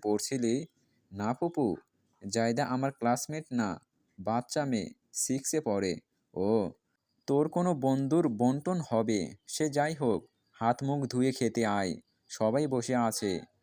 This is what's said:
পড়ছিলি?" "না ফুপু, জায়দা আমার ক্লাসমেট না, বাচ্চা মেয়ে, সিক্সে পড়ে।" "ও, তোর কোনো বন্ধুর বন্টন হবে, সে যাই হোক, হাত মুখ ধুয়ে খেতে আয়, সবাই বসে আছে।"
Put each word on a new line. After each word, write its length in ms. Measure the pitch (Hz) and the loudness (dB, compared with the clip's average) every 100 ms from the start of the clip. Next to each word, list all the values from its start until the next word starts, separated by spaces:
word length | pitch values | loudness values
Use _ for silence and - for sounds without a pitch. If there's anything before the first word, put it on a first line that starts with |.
পড়ছিলি?" 640 | 107 104 - 135 117 127 160 _ _ _ _ | 0 0 0 -2 0 0 -4 _ _ _ _
"না 220 | 98 107 | -4 -2
ফুপু, 420 | - 170 160 120 80 - _ _ _ 101 | -2 -2 0 0 -2 -10 _ _ _ -4
জায়দা 360 | 110 113 117 | 0 0 0
আমার 280 | 139 127 135 | -2 -2 -4
ক্লাসমেট 520 | - 117 127 - 156 - | -2 0 0 -2 -8 -4
না, 280 | 123 104 85 _ _ _ - | -2 -2 -4 _ _ _ -8
বাচ্চা 460 | 95 113 - 156 | -2 -2 -2 -4
মেয়ে, 260 | 139 117 - - _ | -2 -2 -4 -10 _
সিক্সে 480 | - - 131 - 156 | -6 -2 -2 -2 -2
পড়ে।" 360 | 120 101 95 82 - _ _ | 0 0 0 -2 -8 _ _
"ও, 360 | 85 98 110 98 - _ _ _ _ - | -2 2 2 0 -6 _ _ _ _ 0
তোর 220 | 139 151 | 2 2
কোনো 260 | 175 180 | 2 0
বন্ধুর 540 | 151 135 135 135 165 156 | 2 2 2 2 2 2
বন্টন 520 | 110 123 139 185 180 151 | 2 2 2 -2 -2 0
হবে, 420 | 113 110 107 76 - - | 0 2 0 -2 -8 -8
সে 240 | - 156 | -2 0
যাই 240 | 139 147 | 2 0
হোক, 340 | 160 131 92 - _ _ | 0 0 0 -2 _ _
হাত 300 | - 113 123 | -2 0 2
মুখ 240 | 135 143 131 | 0 -2 0
ধুয়ে 260 | 123 131 | 0 0
খেতে 340 | 127 117 117 110 | 2 0 2 2
আয়, 300 | 101 95 - - _ - | 2 0 -4 -10 _ -12
সবাই 380 | - 110 131 151 | -2 2 2 0
বসে 300 | 131 117 123 | -2 0 2
আছে।" 440 | 117 - 101 87 - _ | 2 0 -2 -2 -6 _